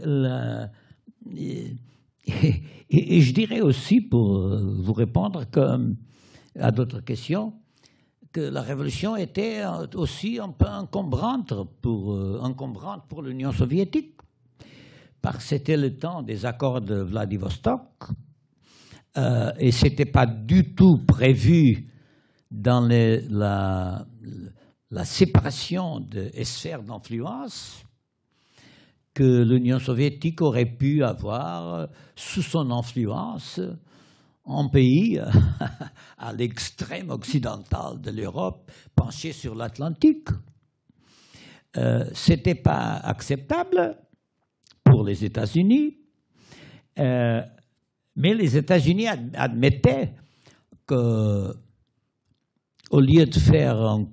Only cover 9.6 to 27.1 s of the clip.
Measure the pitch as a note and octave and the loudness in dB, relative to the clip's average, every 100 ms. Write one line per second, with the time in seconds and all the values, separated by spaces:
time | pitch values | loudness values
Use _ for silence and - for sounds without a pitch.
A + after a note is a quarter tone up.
9.6 | G3 E3+ D#3+ - - - G#3 A#3 G3+ - | -8 -8 -8 -6 -6 -6 -8 -8 -6 -2
10.6 | G3+ G3+ G3 G3+ F3 B2+ A3+ C4 G3+ G2+ | -2 -4 -8 -6 -4 -4 -4 -4 -6 -8
11.6 | F#2 _ A#2+ A2 G2 G2+ F#2+ G2+ B2+ B2+ | -10 _ -4 -4 -4 -6 -6 -6 -8 -8
12.6 | C3+ G2+ E3 G3+ - D#3 C3+ C3 C3+ - | -12 -12 -14 -14 -16 -14 -12 -8 -4 -2
13.6 | B2+ E3 F#3+ D#4 D#4 _ _ _ _ _ | 0 0 -2 -4 -6 _ _ _ _ _
14.6 | - - - - _ _ A#2+ A#2+ - C#3+ | -20 -20 -20 -20 _ _ -6 -6 -4 -4
15.6 | C#3+ D#3 C#3 - E3 F3 A2+ G#2+ A#2+ A#2 | 0 0 0 -4 -10 -10 -8 -8 -6 -4
16.6 | C#3 B2+ G2 G2+ F2+ G#2+ G#2 G2+ F#2+ - | -2 -2 -4 -4 -4 -4 -4 -4 -6 -4
17.6 | A3+ B3+ - - - - - _ _ _ | -4 -4 -8 -16 -12 -12 -14 _ _ _
18.6 | _ _ - - _ - B2 A#2 A2+ - | _ _ -20 -20 _ -2 0 0 -2 0
19.6 | C3 A#2+ C3+ C3+ C3+ - B2 A2 A2 F#3 | 2 4 2 2 2 4 2 0 2 4
20.6 | - - F#3 C#3+ - - C3 A#2+ A2 E3+ | 4 6 6 6 4 4 6 6 6 6
21.6 | C#3 G2+ - _ _ _ _ _ - G#2+ | 6 4 -4 _ _ _ _ _ -16 -4
22.6 | A#2 B2 A#2+ A#2 A2+ A2+ - G#2 G#2 G2 | 0 2 4 4 4 2 -2 -2 0 0
23.6 | F#2+ F#2 F#2 G2 - A#2 A2+ - G2 - | -2 -2 -4 -8 -12 -18 -18 -16 -18 -20
24.6 | _ _ - A2 - - F#3+ - D3 - | _ _ -12 -8 -2 2 4 4 2 -4
25.6 | - F3+ F3+ B2 G2+ G#2 G2 - A#2 - | -6 -6 -6 -8 -10 -8 -8 -8 -8 -8
26.6 | D#3 D3+ G2+ G#2+ - | -10 -12 -12 -14 -10